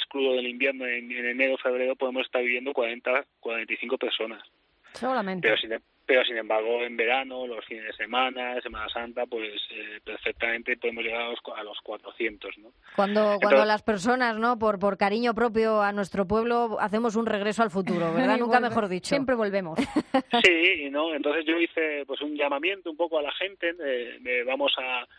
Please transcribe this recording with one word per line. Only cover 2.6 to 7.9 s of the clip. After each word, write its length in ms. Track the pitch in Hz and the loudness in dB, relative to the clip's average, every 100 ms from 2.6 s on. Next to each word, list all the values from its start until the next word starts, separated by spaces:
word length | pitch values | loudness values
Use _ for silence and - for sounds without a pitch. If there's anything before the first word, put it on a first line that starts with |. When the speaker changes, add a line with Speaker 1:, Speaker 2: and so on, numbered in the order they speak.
| 131 | -2
Speaker 1:
cuarenta, 540 | 139 117 117 127 127 135 _ | -2 -2 -2 -2 -2 -2 _
cuarenta 320 | 117 113 110 | -6 -6 -4
y 20 | 120 | -6
cinco 220 | 120 127 | -4 -2
personas. 440 | 120 - 113 110 - _ _ _ - | -2 -2 -6 -8 -18 _ _ _ -20
Speaker 2:
Solamente. 520 | - 247 254 196 185 214 | -6 -2 0 -2 0 2
Speaker 1:
Pero 120 | - | 2
sin, 260 | 110 113 _ _ - | 0 -6 _ _ 2
pero 180 | 131 | 4
sin 140 | 123 117 | 4 0
embargo, 440 | 107 110 110 120 | 0 0 2 0
en 120 | 120 117 | -2 0
verano, 500 | 113 131 135 127 123 | 2 2 0 -8 -8
los 200 | 110 - | -8 -10
fines 180 | 113 | -10
de 100 | 110 | -10